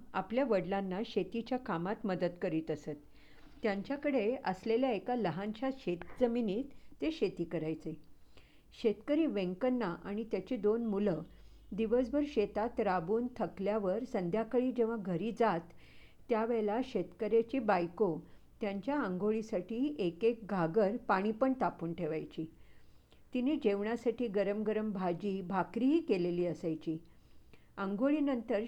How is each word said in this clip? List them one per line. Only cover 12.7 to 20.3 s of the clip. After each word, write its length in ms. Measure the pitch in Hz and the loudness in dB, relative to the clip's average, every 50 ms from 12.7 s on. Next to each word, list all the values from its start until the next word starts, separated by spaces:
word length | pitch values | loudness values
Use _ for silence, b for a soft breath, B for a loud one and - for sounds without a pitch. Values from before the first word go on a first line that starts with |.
| 240 - | 0 0
राबून 460 | 226 202 185 180 165 165 214 233 240 247 247 | 2 2 2 2 2 2 0 0 0 -2 -2
थकल्यावर 680 | - 220 160 - - 190 196 208 220 202 185 185 220 254 | -4 -4 -4 -2 -2 -2 0 0 2 2 0 0 0 -2
संध्याकाळी 680 | 247 - 214 180 170 170 214 226 220 - 247 254 262 254 | -2 -2 -2 -2 0 0 0 -2 2 2 2 2 2 2
जेव्हा 240 | 247 226 220 233 | 2 2 2 2
घरी 360 | 226 190 196 180 160 185 226 190 | -2 -2 -2 -2 0 0 -2 2
जात, 280 | - 233 220 185 170 - - - B B B B B B B B B - - | 2 2 4 4 0 -2 -6 -16 B B B B B B B B B -2 0
त्यावेळेला 520 | 240 214 226 226 240 226 220 208 202 233 262 | 0 2 2 2 2 2 2 2 0 0 -2
शेतकऱ्याची 760 | - - 202 175 170 - - 226 208 208 226 226 226 - 262 | 0 -2 -2 -2 -2 -4 -4 -2 4 4 4 4 4 0 0
बायको 600 | 226 214 202 180 175 170 175 - 220 185 160 165 - B B B B B - - | 2 4 4 4 4 0 2 2 2 2 2 0 -4 B B B B B -10 -4
त्यांच्या 380 | - 202 196 202 185 262 285 294 | -4 -2 -2 -2 -2 0 0 0
आंघोळीसाठी 1000 | 254 196 180 180 196 214 220 220 214 220 - 180 180 - 226 233 269 302 294 - | 0 0 0 0 0 2 2 0 0 -2 -2 -4 -2 -2 -2 0 0 0 0 0
एक 260 | 202 170 170 - 233 | -2 -2 0 2 2
एक 220 | 226 | 2